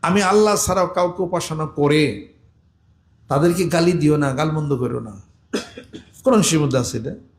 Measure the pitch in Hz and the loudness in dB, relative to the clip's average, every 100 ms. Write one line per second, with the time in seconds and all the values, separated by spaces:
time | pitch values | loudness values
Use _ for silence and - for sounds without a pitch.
0 | 160 196 185 208 214 208 - 185 175 180 | 0 2 4 4 4 2 0 0 0 0
1 | 180 175 175 175 - 156 156 - 143 151 | -2 -2 -4 -4 -6 -6 -6 0 2 4
2 | 143 98 - _ _ _ _ _ _ _ | 2 -2 -14 _ _ _ _ _ _ _
3 | _ _ _ 139 170 170 170 170 170 165 | _ _ _ 0 2 0 0 2 2 2
4 | 147 147 139 131 156 156 147 131 120 120 | 2 2 0 0 -2 -2 -2 -2 -2 -6
5 | 113 101 - _ _ - - - - - | -10 -16 -20 _ _ -10 -10 -20 -20 -20
6 | - - 262 226 180 160 143 127 123 - | -20 -4 2 4 4 2 2 0 -2 -6
7 | 117 - - | -8 -12 -18